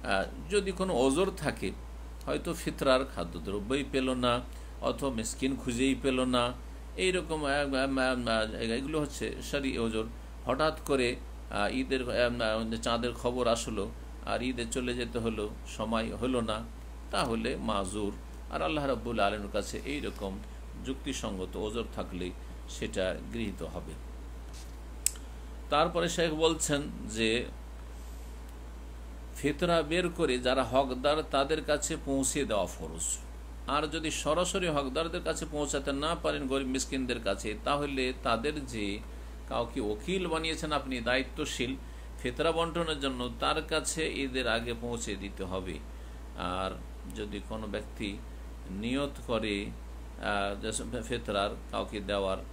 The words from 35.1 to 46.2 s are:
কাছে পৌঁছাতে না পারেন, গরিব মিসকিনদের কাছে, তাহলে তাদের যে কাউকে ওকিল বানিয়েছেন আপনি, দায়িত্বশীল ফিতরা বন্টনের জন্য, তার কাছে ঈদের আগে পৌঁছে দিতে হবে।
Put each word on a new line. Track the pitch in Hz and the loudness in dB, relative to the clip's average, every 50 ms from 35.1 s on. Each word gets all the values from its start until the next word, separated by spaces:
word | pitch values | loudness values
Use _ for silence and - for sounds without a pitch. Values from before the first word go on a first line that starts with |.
| 170 175 165 160 | -2 -2 0 0
কাছে | 160 156 165 156 151 | 0 0 -2 -4 0
পৌঁছাতে | 147 147 143 - 139 131 147 135 139 147 | -2 0 2 0 0 0 0 0 0 2
না | 160 170 156 | 0 0 2
পারেন, | 156 156 147 147 143 127 | 2 0 0 2 0 2
গরিব | 135 139 139 127 131 | 2 2 2 2 0
মিসকিনদের | 135 - - 143 135 131 123 120 117 113 98 | 0 0 0 0 0 0 0 0 0 2 0
কাছে, | 101 - - 110 104 101 - | 0 2 0 -4 -4 -2 2
তাহলে | 131 143 143 147 143 139 131 127 127 127 - - | 2 2 2 2 0 0 0 0 0 0 0 2
তাদের | 127 117 113 117 147 151 151 135 120 | 2 2 4 2 -2 -2 -2 -6 -4
যে | 120 110 104 98 101 107 - - - - - - - - - - | -4 -2 -2 -2 -2 -4 -6 -10 -12 -12 -12 -12 -12 -12 -8 -2
কাউকে | 127 120 117 117 - 135 110 104 | 0 0 0 0 -2 -2 0 0
ওকিল | 107 110 - 175 185 190 185 170 160 | -2 -2 0 0 0 0 0 0 0
বানিয়েছেন | 160 160 160 156 - 170 156 151 143 | 0 0 -2 -2 -2 -2 0 0 0
আপনি, | 135 131 131 120 113 123 | 0 -2 -4 0 2 2
দায়িত্বশীল | 127 135 131 - - - 147 - - - 123 123 135 - - - - - - - - - | 2 2 2 -2 -4 -4 -4 -4 0 0 0 0 -2 -6 -8 -10 -12 -12 -12 -12 -10 -4
ফিতরা | - 123 123 - 151 165 160 165 | -4 -4 0 2 2 4 4 4
বন্টনের | 165 165 156 170 170 160 156 139 139 | 2 2 2 0 0 0 0 0 0
জন্য, | 135 131 123 123 123 117 - | -2 0 0 -4 -4 -2 0
তার | 143 143 151 160 156 156 | 2 2 2 2 0 0
কাছে | 160 156 - - - 160 160 - - 113 139 | 0 0 0 0 0 0 0 0 0 -2 -2
ঈদের | 131 123 131 123 117 110 | 0 0 0 2 2 2
আগে | 117 117 120 117 113 120 | 2 0 -2 -4 -4 -2
পৌঁছে | 120 120 113 113 117 101 92 | -4 -4 -4 -2 -4 -4 -4
দিতে | 98 101 92 - 95 90 | -4 -6 -6 -6 -4 -2
হবে। | 92 95 92 92 80 - - - - - - - - - | -2 -2 -2 -4 -6 -6 -8 -10 -10 -12 -10 -12 -12 -12